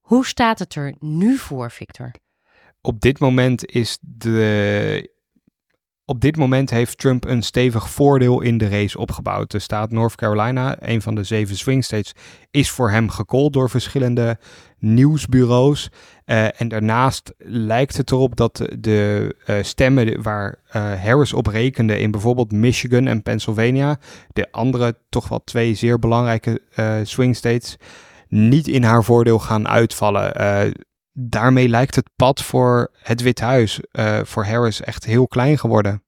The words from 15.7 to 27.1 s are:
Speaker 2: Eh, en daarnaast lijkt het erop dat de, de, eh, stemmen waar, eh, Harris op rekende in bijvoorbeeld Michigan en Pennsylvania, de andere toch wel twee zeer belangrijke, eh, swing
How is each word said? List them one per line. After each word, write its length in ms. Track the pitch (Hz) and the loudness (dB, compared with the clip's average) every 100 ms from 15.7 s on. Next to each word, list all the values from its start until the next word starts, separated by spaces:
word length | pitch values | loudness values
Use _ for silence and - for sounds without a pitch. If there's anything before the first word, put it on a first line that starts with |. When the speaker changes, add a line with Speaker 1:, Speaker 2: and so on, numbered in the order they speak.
| 147 - _ - _ | 2 -6 _ -20 _
Speaker 2:
Eh, 360 | - 117 110 - | -2 0 0 -2
en 80 | 117 | -6
daarnaast 680 | 110 107 113 131 - - - | -2 0 2 0 -2 -12 -20
lijkt 580 | - 113 107 113 139 - | -10 -6 -2 0 0 -2
het 140 | 127 | -2
erop 260 | 131 131 120 | 0 0 0
dat 200 | 117 - | -2 -2
de, 240 | 113 117 | -8 -6
de, 560 | 110 107 104 104 104 98 | 0 0 2 -2 -4 -8
eh, 180 | - 104 | -6 -4
stemmen 600 | 98 - 131 135 113 107 | -4 0 2 4 2 -2
waar, 360 | 110 104 101 - _ | -4 -6 -6 -10 _
eh, 340 | 110 104 98 | -6 -4 -4
Harris 300 | 98 131 139 | 2 2 2
op 140 | - 113 | 0 -2
rekende 520 | 107 131 131 113 104 | 0 -2 0 0 0
in 120 | 107 | 0
bijvoorbeeld 420 | 104 110 123 117 | 0 0 0 0
Michigan 540 | 104 117 120 127 123 131 | 2 2 2 0 2 2
en 160 | 113 | -2
Pennsylvania, 760 | 113 110 - 107 117 131 139 147 - - - | -2 -4 -4 0 0 2 0 -2 -8 -20 -12
de 200 | - - | -8 -6
andere 460 | - 120 127 120 117 _ | -2 -2 0 -2 -4 _
toch 200 | - - | -6 -4
wel 160 | 117 | -8
twee 300 | - 120 117 | -6 -2 0
zeer 240 | 110 117 117 | 0 2 2
belangrijke, 640 | 117 117 120 113 - 113 _ | 2 2 0 -2 -2 -6 _
eh, 220 | - 110 110 | -4 -2 -2
swing 340 | 104 | -4